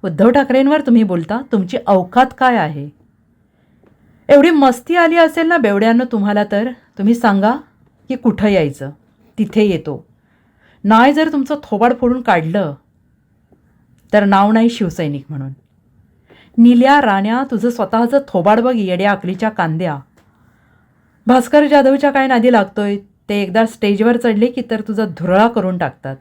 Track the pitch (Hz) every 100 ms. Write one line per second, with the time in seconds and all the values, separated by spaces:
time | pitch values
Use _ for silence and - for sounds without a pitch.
0 | 190 156 208 254 277 262 269 302 294 233
1 | 214 180 165 220 269 220 180 247 - 196
2 | 180 247 262 - 254 233 156 147 147 _
3 | _ _ _ _ _ _ _ _ _ _
4 | _ _ - 285 302 320 269 247 - 349
5 | 339 339 320 320 330 339 226 202 220 233
6 | 247 226 202 208 208 202 240 247 _ -
7 | 202 233 233 196 202 269 - _ _ _
8 | _ 254 247 185 208 190 151 135 135 147
9 | _ _ _ - 214 220 214 170 - 139
10 | - _ _ _ _ _ _ _ 202 220
11 | 254 294 320 302 262 294 - 208 240 247
12 | 247 247 240 180 160 190 170 139 _ _
13 | _ _ _ _ _ _ _ _ _ _
14 | _ 208 202 196 202 220 226 233 190 160
15 | 156 143 139 151 135 135 _ _ _ _
16 | _ _ _ _ _ - 233 240 262 285
17 | 269 196 202 233 269 226 233 240 196 220
18 | 233 277 277 190 175 220 240 247 190 180
19 | 202 196 180 185 220 214 170 160 180 143
20 | - _ _ _ _ _ _ _ _ _
21 | _ _ - 254 247 294 294 285 269 269
22 | 285 277 269 247 233 233 196 - 202 202
23 | - _ _ 208 196 190 220 - 208 202
24 | 220 240 240 214 240 247 233 220 214 208
25 | 214 151 170 185 226 226 185 180 156 -
26 | 135 135